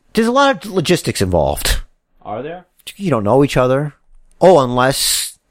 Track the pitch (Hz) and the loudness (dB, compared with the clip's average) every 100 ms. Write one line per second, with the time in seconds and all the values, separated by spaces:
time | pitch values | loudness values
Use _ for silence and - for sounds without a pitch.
0 | _ 220 226 262 277 226 - 185 147 170 | _ -2 0 2 0 0 -6 -4 0 -2
1 | - - 95 87 69 - - - - _ | -2 -4 -2 0 0 -2 -2 -2 -6 _
2 | _ _ - 110 147 180 - _ - - | _ _ -14 -12 -12 -16 -20 _ -20 -8
3 | 196 117 101 131 143 135 127 135 151 - | -2 0 2 2 2 2 0 0 -4 -10
4 | _ - _ _ 175 160 127 123 127 135 | _ -20 _ _ 6 6 4 0 0 0
5 | - - - - _ | -4 -4 -6 -14 _